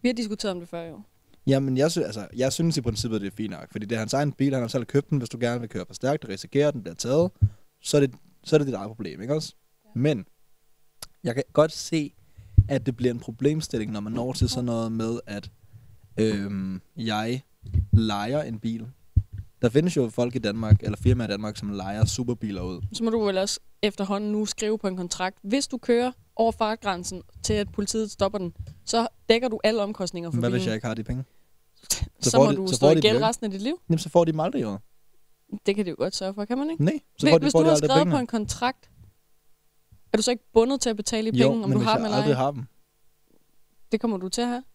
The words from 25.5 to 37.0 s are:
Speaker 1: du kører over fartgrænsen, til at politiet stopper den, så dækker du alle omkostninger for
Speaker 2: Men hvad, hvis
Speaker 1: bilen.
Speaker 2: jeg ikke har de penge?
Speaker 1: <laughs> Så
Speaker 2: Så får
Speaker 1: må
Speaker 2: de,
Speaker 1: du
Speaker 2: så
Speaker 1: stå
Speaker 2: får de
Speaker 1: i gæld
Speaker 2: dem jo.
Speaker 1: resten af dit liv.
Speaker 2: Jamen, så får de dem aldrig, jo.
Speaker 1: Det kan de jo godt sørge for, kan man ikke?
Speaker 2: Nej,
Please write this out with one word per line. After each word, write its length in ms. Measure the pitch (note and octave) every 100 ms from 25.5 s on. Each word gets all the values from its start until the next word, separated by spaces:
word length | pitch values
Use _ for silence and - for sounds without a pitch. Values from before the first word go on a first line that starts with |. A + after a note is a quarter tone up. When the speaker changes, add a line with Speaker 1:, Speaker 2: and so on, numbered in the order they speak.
| C4 C#4
Speaker 1:
du 100 | B3+
kører 340 | - A#3+ B3 B3 _ -
over 120 | A3+
fartgrænsen, 680 | A3 A3 A3 G#3 F3 F3 F#3 - -
til 100 | -
at 180 | G#3+ G3+
politiet 400 | - G3+ A3 G#3+
stopper 260 | - G3 G3+
den, 140 | F3 - - - -
så 220 | A#3 A#3 _ -
dækker 180 | A3+ B3
du 120 | A3
alle 180 | G#3+ A3+
omkostninger 480 | G3+ G#3+ F3+ F3+ E3+
for 60 | B2+
Speaker 2:
Men 40 |
hvad, 100 | A#2+
hvis 100 | A#2+
Speaker 1:
bilen. 80 | -
Speaker 2:
jeg 80 | A2
ikke 120 | A#2+
har 60 |
de 100 | A2
penge? 200 | A2 B2 C3 _ _ _ _ _ -
Speaker 1:
<laughs> 0 | - - _
Så 100 | A#3
Speaker 2:
Så 80 | B3+
får 80 | -
Speaker 1:
må 60 |
Speaker 2:
de, 40 | -
Speaker 1:
du 100 | F#3+
Speaker 2:
så 80 | B2+
Speaker 1:
stå 100 | C#4
Speaker 2:
får 60 |
de 60 | D#3+
Speaker 1:
i 20 |
gæld 120 | G#3+ A3+
Speaker 2:
dem 60 |
jo. 60 | A3
Speaker 1:
resten 180 | A#3 G#3+
af 60 |
dit 100 | F#3+
liv. 180 | A3 F4 -
Speaker 2:
Jamen, 100 | E3
så 100 | E3
får 160 | F3 E3
de 60 |
dem 80 | D#3
aldrig, 220 | E3+ C#4
jo. 160 | A2+ G2 - - _ - - _ _ G#3 -
Speaker 1:
Det 100 | G3+
kan 100 | F#3+
de 40 |
jo 60 | -
godt 180 | E3 -
sørge 180 | F#3+
for, 120 | G3 G#3
kan 120 | B3
man 120 | D4
ikke? 140 | E4
Speaker 2:
Nej, 160 | D3 D#4